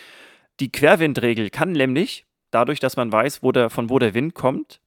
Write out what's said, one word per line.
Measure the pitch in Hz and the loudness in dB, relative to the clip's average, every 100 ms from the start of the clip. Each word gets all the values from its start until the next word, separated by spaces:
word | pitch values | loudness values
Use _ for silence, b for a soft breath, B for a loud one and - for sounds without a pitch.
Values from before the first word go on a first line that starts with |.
| B B B B B - | B B B B B -10
Die | 131 | -8
Querwindregel | - 147 190 156 120 120 113 104 | 2 4 4 2 0 0 0 -4
kann | - 170 | -4 -2
nämlich, | 156 131 135 233 - _ _ _ | 0 0 0 -2 -8 _ _ _
dadurch, | 117 120 147 | 0 0 0
dass | 131 - | -2 -2
man | 117 | 0
weiß, | 107 139 - | 0 0 0
wo | 127 | 0
der, | 127 113 | 2 0
von | - 117 | -2 -2
wo | 131 | 2
der | 113 | 2
Wind | 110 156 | 0 -4
kommt, | - 131 151 - - | -2 -2 -2 -8 -18